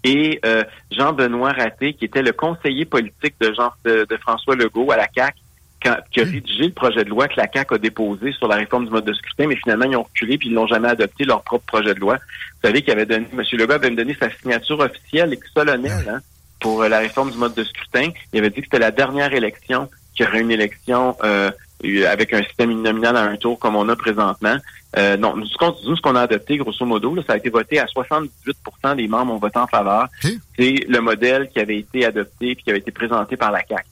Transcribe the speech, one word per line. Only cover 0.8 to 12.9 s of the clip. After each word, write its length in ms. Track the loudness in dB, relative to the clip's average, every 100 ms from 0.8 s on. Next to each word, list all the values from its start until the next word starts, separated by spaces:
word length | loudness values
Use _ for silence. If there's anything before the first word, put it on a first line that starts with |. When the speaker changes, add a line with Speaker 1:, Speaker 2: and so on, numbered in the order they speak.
| -10
Speaker 1:
Jean-Benoît 600 | -2 0 2 0 2 0
Raté, 420 | 0 -2 -2 -6
qui 100 | -4
était 180 | -4 0
le 100 | 0
conseiller 520 | 0 -4 -2 -4 -2
politique 500 | -2 -2 -2 _ -6 _
de 120 | -2
Jean, 160 | 0 -2 -2
de, 200 | 2 2 2
de 80 | -2
François 400 | -2 -2 0 0
Legault 340 | 2 0 2
à 60 | 2
la 100 | 0
caq, 280 | 0 -2 -2 _ _ _ _
quand, 160 | -2 -2 -2
qui 100 | 0
a 40 |
Speaker 2:
Hmm. 60 | 0
Speaker 1:
rédigé 320 | -2 -6 -2
le 80 | -2
projet 320 | 2 0 2
de 60 | 0
loi 160 | 0 0
que 60 | 0
la 100 | -2
caq 240 | -2 -2
a 60 | 0
déposé 540 | -2 -2 -4 -2 -6
sur 140 | -2 0
la 80 | 0
réforme 280 | 0 -2 0
du 40 |
mode 140 | -2
de 80 | -2
scrutin, 320 | -6 -8 -2 -2
mais 80 | 0
finalement, 280 | 0 0
ils 120 | 2 0
ont 60 |
reculé 340 | -2 -6 -2 -2
puis 100 | 0
ils 60 |
n'ont 120 | 0 2
jamais 220 | 2 2
adopté 360 | 2 0 0
leur 180 | 0 0
propre 220 | 0 -4 -2
projet 280 | -2 0
de 60 | 0
loi. 140 | 0 0
Vous 520 | -4 -16 -16 -2 2
savez 140 | 2
qu'il 100 | 2